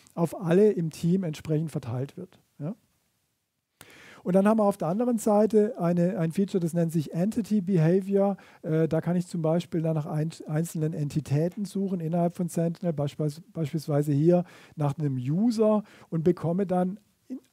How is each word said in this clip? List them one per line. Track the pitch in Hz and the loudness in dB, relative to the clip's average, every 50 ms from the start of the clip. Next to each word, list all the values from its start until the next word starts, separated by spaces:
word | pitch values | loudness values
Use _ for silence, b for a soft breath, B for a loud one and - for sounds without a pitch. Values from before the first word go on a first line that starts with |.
| B B _ | B B _
auf | - 170 156 - 302 | -2 -2 -2 -2 -4
alle | 202 160 165 185 214 214 | 0 2 4 6 6 4
im | 190 180 165 156 | 4 2 -2 -4
Team | - - - 165 180 196 190 | -4 -2 0 0 0 0 0
entsprechend | 160 151 - - 160 156 151 165 151 | -4 -6 -8 -4 -2 -2 -2 -2 -2
verteilt | - 147 131 120 113 127 131 135 - - | -6 -8 -6 -6 -6 -6 -6 -8 -10 -14
wird. | - - _ _ _ _ _ - | -16 -16 _ _ _ _ _ -10
Ja? | 143 156 240 - _ _ _ _ _ _ _ _ _ _ _ _ _ _ _ _ _ _ _ B B B B B B B B B B | -10 -10 -10 -10 _ _ _ _ _ _ _ _ _ _ _ _ _ _ _ _ _ _ _ B B B B B B B B B B
Und | 185 175 | 2 4
dann | 190 196 208 | 4 6 6
haben | 226 220 | 4 4
wir | 208 | 4
auf | 202 196 - | 2 2 0
der | 180 156 | -2 -2
anderen | 180 214 247 247 247 208 | -2 0 0 0 0 0
Seite | - 220 208 208 214 214 220 214 208 208 - - | 2 2 4 4 4 4 4 4 2 2 0 -2
eine, | 175 170 175 175 170 180 190 - | 0 0 2 2 2 2 0 0
ein | 160 165 | -2 -2
Feature, | 160 - 202 190 - 190 | 0 -2 -2 0 0 -2
das | 170 165 170 | -2 0 0
nennt | 170 170 165 | 0 0 0
sich | 156 170 139 - - | 0 -2 -2 -2 -2
Entity | 165 180 220 220 247 196 - 214 214 | -2 -2 -2 -2 -4 -4 -2 -2 -2
Behavior. | 175 175 202 170 156 160 180 196 190 196 196 196 196 202 190 B B B B B - | 0 0 2 2 4 4 4 2 2 0 0 2 2 2 0 B B B B B -6
Äh, | - 156 160 165 151 | -2 0 0 0 2
da | 160 160 | 0 -2
kann | - 165 175 | 0 0 0
ich | 180 175 - | -2 -2 -4
zum | - 175 156 | -4 -2 0
Beispiel | 156 160 175 170 - - 170 160 | 0 0 0 0 -2 -4 -4 -2
dann | 165 160 | -2 -2
nach | 156 147 - | -2 -4 -4
ein-, | 151 151 156 160 - - - - | -4 -4 -4 -4 -6 -10 -10 -4
einzelnen | 151 151 170 165 - 170 156 156 165 | -4 -4 -4 -4 -4 -4 -4 -4 -4
Entitäten | 160 147 143 - 160 139 - 139 147 160 180 - 214 202 | -4 -6 -4 -4 -6 -4 -2 0 0 0 0 -2 -6 -8
suchen | 180 - 196 196 190 196 175 | -6 -6 -6 -4 -4 -4 -4
innerhalb | 165 156 170 175 170 175 175 | -4 -2 0 0 0 0 0
von | - 180 165 | -2 -6 -4
Sentinel, | - 175 165 170 165 - - 175 160 | -2 -2 -2 -2 -2 -2 -4 -4 -2
beispielsweise, | 139 143 143 - - 156 151 147 160 - - - | -2 -4 -4 -4 -4 -4 -4 -4 -6 -12 -14 -8
beispielsweise | 160 160 139 - 160 - - 147 143 147 151 | -6 -6 -4 -4 -6 -4 0 0 0 2 2
hier | 143 139 156 170 175 175 175 B B B B B B | 2 4 4 6 4 4 2 B B B B B B
nach | - 147 143 135 - | -2 -2 -2 -2 -2
einem | 156 143 131 127 | -2 -2 -2 -2
User | 123 131 151 180 220 247 220 220 220 214 214 208 208 B B B B B | -2 -2 0 0 0 0 2 2 4 4 4 2 0 B B B B B
und | 165 165 147 | -6 0 2
bekomme | 180 175 - - 160 170 185 202 | 2 2 2 0 -2 -2 -2 0
dann | 170 180 180 180 185 196 214 _ _ _ _ _ - | 0 0 0 0 0 -4 -8 _ _ _ _ _ -14
in, | 262 269 - _ | -14 -14 -14 _